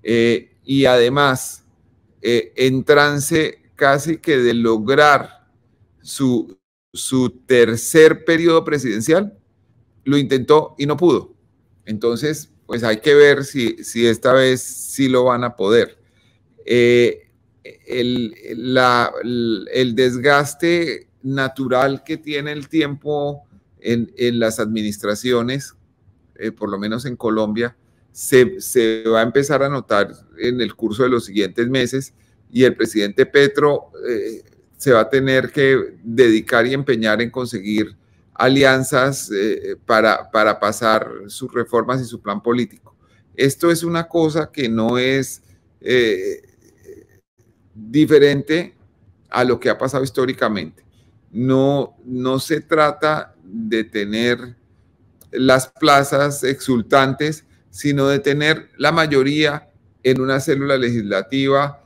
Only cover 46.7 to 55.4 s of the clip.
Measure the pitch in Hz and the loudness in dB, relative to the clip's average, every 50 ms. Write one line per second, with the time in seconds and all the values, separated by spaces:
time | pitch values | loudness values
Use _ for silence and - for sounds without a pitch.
46.7 | _ _ _ - - - _ _ _ 50 _ _ _ _ _ _ _ _ _ _ | _ _ _ -20 -20 -20 _ _ _ _ _ _ _ _ _ _ _ _ _ _
47.7 | _ 107 107 110 117 151 151 - 156 143 143 143 139 139 - - 156 170 175 - | _ -20 -18 -4 0 0 2 6 6 6 6 6 4 0 -2 -2 -4 -4 -4 -8
48.7 | _ _ _ _ _ _ _ _ _ _ _ _ - 127 127 127 120 113 - 123 | _ _ _ _ _ _ _ _ _ _ _ _ -2 0 0 0 0 0 0 -2
49.7 | 104 - - 135 143 135 135 135 - 135 127 127 131 - 127 110 107 98 82 80 | -2 -2 -4 -4 -4 -4 -6 -4 -2 -2 -2 -2 -2 -4 -4 -2 -2 -4 -8 -10
50.7 | _ _ _ _ _ _ _ _ _ _ _ _ - 107 127 131 131 135 135 139 | _ _ _ _ _ _ _ _ _ _ _ _ -8 -6 -2 0 2 2 2 2
51.7 | 143 139 123 - _ _ - 123 127 127 127 131 131 135 - - 160 147 - _ | 0 -2 -4 -6 _ _ -14 -10 -8 -6 -4 -4 -4 -4 -4 -4 -6 -6 -4 _
52.7 | 165 156 151 147 143 - 156 151 156 147 - _ _ _ _ - 104 113 113 107 | 0 2 2 0 0 -2 -2 -2 -2 -4 -8 _ _ _ _ -14 -10 -10 -4 -2
53.7 | 113 110 107 - - 107 101 101 107 113 120 120 120 113 123 123 120 _ _ _ | -2 -4 -4 -4 -6 -8 -6 -4 -4 -2 0 0 -2 -2 -6 -18 -20 _ _ _
54.7 | _ _ _ _ _ _ _ _ _ _ _ _ - 120 | _ _ _ _ _ _ _ _ _ _ _ _ -6 0